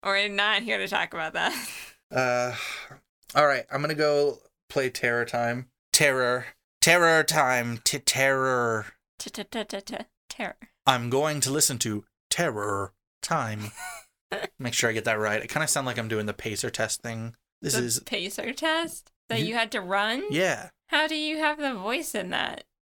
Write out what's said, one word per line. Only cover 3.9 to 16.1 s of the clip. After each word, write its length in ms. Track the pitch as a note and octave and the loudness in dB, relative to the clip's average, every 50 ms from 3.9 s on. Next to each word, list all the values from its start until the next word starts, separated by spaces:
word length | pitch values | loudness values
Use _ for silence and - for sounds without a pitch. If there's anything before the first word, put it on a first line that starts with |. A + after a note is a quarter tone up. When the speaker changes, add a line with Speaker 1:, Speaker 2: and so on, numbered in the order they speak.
| D#3+ | 0
Speaker 2:
go 440 | D3+ D3+ D3+ D3 C#3+ C#3+ C#3+ C#3+ - _ _ _ _ _ _ | 2 2 4 4 4 4 2 0 -4 _ _ _ _ _ _
play 200 | - C#3+ C3 B2+ | -2 0 0 0
Terror 360 | - - - B2 A#2+ A#2+ A#2+ | -2 0 0 2 2 2 0
Time. 440 | - - A#2+ A#2+ A#2+ A#2+ B2 C3 _ _ _ _ _ - | -2 -2 -2 0 0 -2 -4 -8 _ _ _ _ _ 4
Terror. 540 | - D#3 C#3+ C3 C3 B2+ B2 B2 B2+ - - - _ _ _ _ _ | 6 6 6 6 4 2 2 2 0 -2 -8 -16 _ _ _ _ _
Terror 420 | - E3 E3 F3 E3+ E3 D#3+ D#3+ D3+ | 4 6 8 8 8 8 8 8 6
Time. 560 | D#3 D#3+ D#3 C#3+ B2+ B2+ B2 A#2 A#2+ A#2 A#2 - | 4 4 4 4 6 4 2 2 0 -4 -2 -2
T-, 160 | - - C#3+ | -2 -2 0
terror. 880 | - - - C#3 C3+ C3+ C3+ C3 C3 C3 B2+ B2 A#2+ A#2 A2+ A2 G#2 - - _ _ _ _ _ | 0 0 2 4 4 4 4 4 2 2 2 2 2 2 2 0 -2 -6 -14 _ _ _ _ _
Speaker 1:
T-t-t-t-t-terror. 1400 | - - - - G#3 _ - A#3 G#3 - - G3 - - - - A3+ _ _ _ _ _ - - A#3 F#3 - _ - _ _ _ _ | -14 -12 -10 -10 -12 _ -6 -8 -8 -6 -8 -10 -10 -10 -12 -12 -12 _ _ _ _ _ -10 -8 -8 -8 -8 _ -20 _ _ _ _
Speaker 2:
I'm 240 | - C3 B2 A#2 A#2+ | 2 2 2 0 0
going 300 | B2 C3+ D3 D#3 D3+ D3 | 0 2 2 0 0 0
to 100 | - C3 | -2 0
listen 260 | C3+ D3+ D3 - C#3+ A#2 | 2 2 2 2 2 0
to 260 | - A#2 G#2+ G#2 - _ _ _ _ _ | -4 -4 -4 -6 -8 _ _ _ _ _
Terror 640 | - - E3+ D#3+ A#2 G#2 G2+ G#2 G2+ G2 G2 F#2+ _ _ _ _ _ _ | -2 0 0 -2 -2 -2 -4 -2 -2 -4 -4 -6 _ _ _ _ _ _
Time. 500 | - - E3+ D#3 B2+ A2 G#2+ G#2+ G#2 G#2 - - - - - - - _ _ | -6 -2 -2 -2 -2 -4 -6 -8 -8 -10 -10 -12 -12 -12 -12 -14 -18 _ _
Speaker 1:
<laughs> 440 | _ _ _ - G3 - - _ _ | _ _ _ -10 -10 -10 -12 _ _
Speaker 2:
Make 140 | C3+ A#2+ A#2 | -8 -4 -2
sure 160 | - - A#2 | 0 0 2
I 40 | A2 | 0
get 120 | A2+ G#2+ | 0 0
that 140 | A#2 A2+ G#2+ | 0 0 0
right. 220 | G#2+ G#2+ G#2 G#2+ | 0 0 0 -2
It 80 | G2+ A2+ | -4 -4
kinda 180 | - D3 D#3 D3+ | -4 -4 -2 0
sound 180 | - D3 C3+ B2+ | 0 -2 -2 -2
like 100 | A#2+ A#2 | -4 -4
I'm 100 | A2+ | -4
doing 180 | A2 | -2